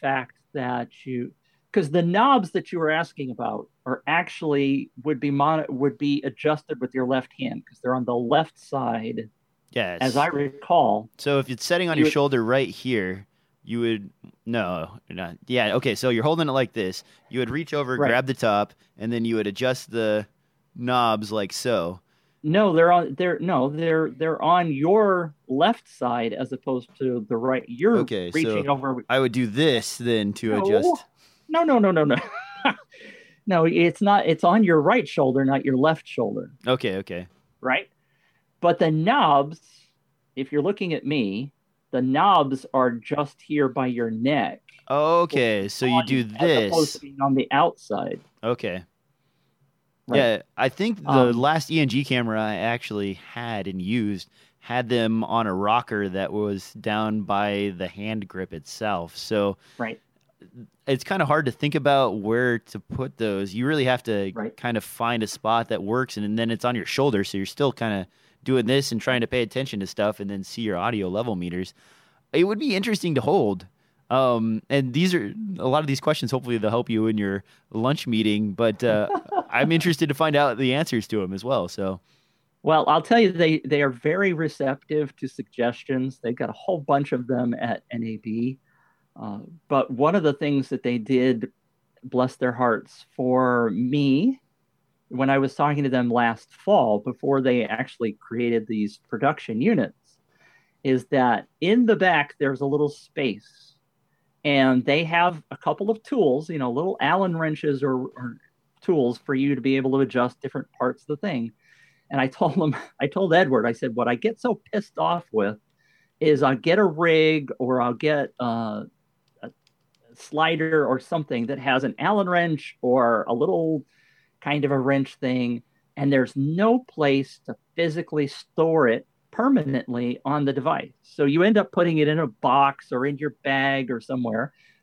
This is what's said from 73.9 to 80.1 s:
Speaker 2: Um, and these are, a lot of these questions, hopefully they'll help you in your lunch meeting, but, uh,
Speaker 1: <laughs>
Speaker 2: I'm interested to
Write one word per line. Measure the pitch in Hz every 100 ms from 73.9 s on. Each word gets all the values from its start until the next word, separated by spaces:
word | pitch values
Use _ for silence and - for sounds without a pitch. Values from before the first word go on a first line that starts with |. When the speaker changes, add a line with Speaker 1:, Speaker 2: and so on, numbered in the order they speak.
| _ _
Speaker 2:
Um, | 131 131 120 113 110 -
and | 139 131
these | 127 185 175
are, | 101 214 214 185
a | 127
lot | 143
of | 151
these | 135
questions, | - 147 123
hopefully | 131 123 117
they'll | 104
help | 117 123
you | 110 110
in | 107
your | 101 98 - _ _
lunch | 110 120 147 -
meeting, | 113 107 104 107
but, | 92 117 104
uh, | 120 107 104
Speaker 1:
<laughs> | 392 - 392 -
Speaker 2:
I'm | 120 147
interested | 165 175 160
to | 160